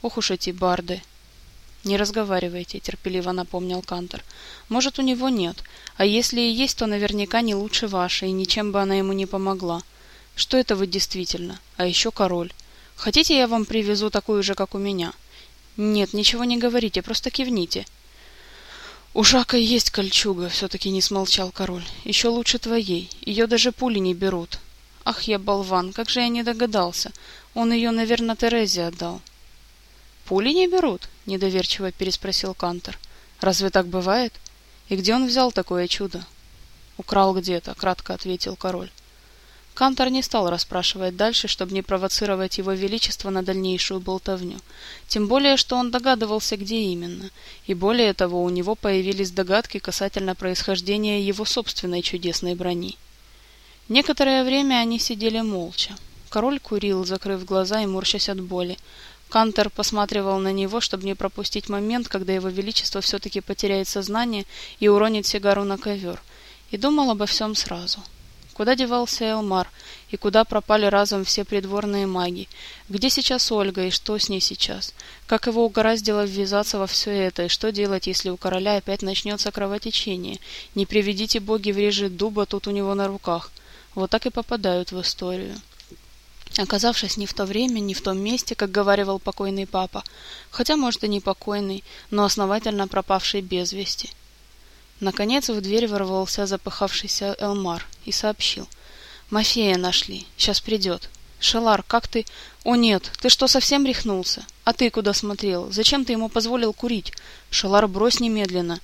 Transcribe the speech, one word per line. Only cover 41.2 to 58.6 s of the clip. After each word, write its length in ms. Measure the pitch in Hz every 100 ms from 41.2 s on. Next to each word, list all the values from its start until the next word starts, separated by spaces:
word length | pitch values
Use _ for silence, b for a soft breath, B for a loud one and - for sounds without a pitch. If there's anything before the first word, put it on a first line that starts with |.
| 214 233 208
чтобы 240 | - 185
не 120 | 190
провоцировать 760 | - 190 190 - 208 190 190 -
его 140 | 190
величество 580 | 190 196 226 - - 196
на 140 | 190
дальнейшую 560 | 185 190 190 185 - 190
болтовню. 580 | 185 190 - 185 180 190 - B B B -
Тем 200 | 220 208
более, 280 | 254 277 269
что 200 | - 247
он 160 | 247
догадывался, 680 | 247 262 254 220 214 - 208
где 220 | 202 226
именно. 500 | 202 175 175 180 190 B B B -
И 80 | 180
более 400 | 196 240 220 190
того, 260 | 180 175
у 80 | 180
него 240 | 180 180
появились 560 | 220 208 190 185 196 190
догадки 480 | 180 185 202 233 196
касательно 560 | - - 196 - 190
происхождения 880 | 185 185 180 - 190 175 208 214 208
его 240 | 202 196 214
собственной 560 | - 214 - 180 175
чудесной 540 | - 180 175 - 180 175
брони. 420 | 180 175 185 - - b b b b b b b -
Некоторое 560 | 240 285 285 269 262
время 380 | 254 269 277 254
они 160 | 233 233
сидели 440 | - 220 220 220
молча. 540 | 220 190 170 - - 196 - - -
Король 300 | 208 240 277
курил, 460 | - 208 202 190 185
закрыв 400 | 190 196 190 180
глаза 360 | 190 185 214
и 40 | 202
морщась 440 | 190 190 202 -
от 120 | 190
боли. 380 | 180 180